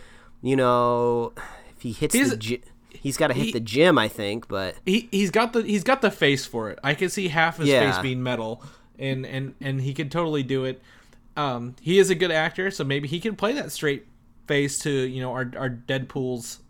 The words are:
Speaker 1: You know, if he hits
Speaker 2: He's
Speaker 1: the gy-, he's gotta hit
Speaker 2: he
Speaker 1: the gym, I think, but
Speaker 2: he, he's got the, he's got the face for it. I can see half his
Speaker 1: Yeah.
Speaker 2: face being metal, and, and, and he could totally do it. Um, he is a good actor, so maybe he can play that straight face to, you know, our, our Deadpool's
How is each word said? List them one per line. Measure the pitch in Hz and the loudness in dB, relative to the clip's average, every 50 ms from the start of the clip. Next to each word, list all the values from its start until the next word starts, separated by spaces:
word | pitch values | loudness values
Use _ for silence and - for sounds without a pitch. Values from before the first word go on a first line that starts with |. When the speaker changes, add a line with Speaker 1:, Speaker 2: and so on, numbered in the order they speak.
| - - - - - - - - | -20 -20 -20 -20 -20 -20 -18 -6
Speaker 1:
You | - 127 135 | -2 0 2
know, | 135 127 123 123 123 120 120 120 120 120 120 120 120 117 117 - - - - - - - - - | 4 4 4 4 4 4 2 2 2 2 2 0 0 -2 -4 -8 -12 -14 -16 -16 -18 -20 -20 -18
if | - | -12
he | - 123 | -10 -10
hits | 110 - 151 151 - | -4 -2 -2 2 2
Speaker 2:
He's | 240 285 254 | 2 4 2
Speaker 1:
the | 143 113 | 0 -2
gy-, | 107 110 123 - - - - - - - | -2 -4 -4 -6 -6 -12 -20 -20 -20 -20
he's | - - - 139 131 - | -16 -8 -6 -6 0 0
gotta | 160 143 123 | 2 2 2
hit | - - | 0 -2
Speaker 2:
he | 226 | -2
Speaker 1:
the | - 120 | -2 -4
gym, | 117 104 107 135 165 180 160 123 | -4 -2 2 6 6 6 6 6
I | 107 107 | 4 2
think, | - - 104 101 104 117 - - | 0 -4 -4 -4 -4 -6 -6 -6
but | 101 95 95 90 - - - | -6 -4 -4 -6 -6 -4 0
Speaker 2:
he, | 180 190 233 233 - | 0 2 2 0 0
he's | - 196 208 180 | 0 0 0 2
got | 151 214 233 233 233 | 2 2 0 2 0
the, | 233 | -2
he's | 220 - 208 202 165 | 0 0 0 0 2
got | 254 262 262 | 2 2 2
the | - 196 | 2 0
face | 196 - 165 143 139 131 - | 2 2 2 2 4 2 -2
for | - - 117 110 104 | -4 -6 -6 -6 -6
it. | 87 - - | -8 -4 -2
I | 139 147 | -2 -2
can | - 190 175 | 0 -2 -2
see | - 208 190 175 | -2 -2 -4 0
half | 147 165 160 170 165 165 | 2 2 2 2 0 0
his | 156 143 | 2 4
Speaker 1:
Yeah. | 139 123 110 135 | 6 6 6 4
Speaker 2:
face | 127 90 | 2 0
being | 139 131 127 127 127 | 0 -2 -2 -2 -2
metal, | 127 123 113 113 110 117 - - 147 - - _ _ _ - | -2 -2 -2 -4 -6 -6 -8 -12 -16 -20 -20 _ _ _ -8
and, | 135 135 135 135 131 | -6 -4 -4 -4 -6
and, | - 135 131 135 135 - - | -6 -6 -6 -6 -8 -10 -8
and | 135 135 135 135 | -6 -4 -2 -2
he | 131 139 131 | -2 -2 -2
could | 147 156 139 | -4 -4 -4
totally | 147 170 175 160 151 143 | -2 -2 0 0 0 -2
do | 131 123 135 135 131 | -2 -2 -2 -2 -2
it. | 131 131 131 - - - - - - - - _ - - | -4 -6 -8 -12 -20 -20 -20 -20 -20 -20 -20 _ -12 -6
Um, | 151 147 139 123 120 120 123 127 - | -4 -2 -2 -2 -4 -6 -8 -12 -6
he | - 156 180 196 | -2 4 6 8
is | 190 185 | 8 6
a | 185 | 4
good | 160 185 175 | 2 2 2
actor, | 160 156 156 165 - - 185 196 | 2 2 0 0 -2 -2 -4 -4
so | 190 - 151 | -4 -4 -2
maybe | 135 139 143 147 135 | -2 -2 -2 -2 -4
he | 160 175 | -6 -4
can | 170 226 208 | -4 -4 -2
play | - 190 214 269 | 0 0 0 0
that | 294 - - | -2 -4 -6
straight | - - 160 147 139 - - - - _ _ - _ - - - | -6 -4 -2 -2 -2 -2 -6 -12 -20 _ _ -20 _ -16 -6 -2
face | 151 143 143 139 139 - | 0 0 0 0 -2 -4
to, | - 156 | -2 -2
you | 139 135 131 131 127 131 | 0 0 0 -2 -2 -4
know, | 127 127 | -4 -4
our, | 117 131 127 123 123 - | -4 -4 -4 -6 -6 -4
our | 135 131 | -4 -4
Deadpool's | 123 117 - - 135 135 131 - - 143 131 127 127 120 117 - - - - | -4 -6 -4 -4 -2 -2 -4 -4 -4 -4 -4 -2 -4 -4 -6 -10 -14 -16 -18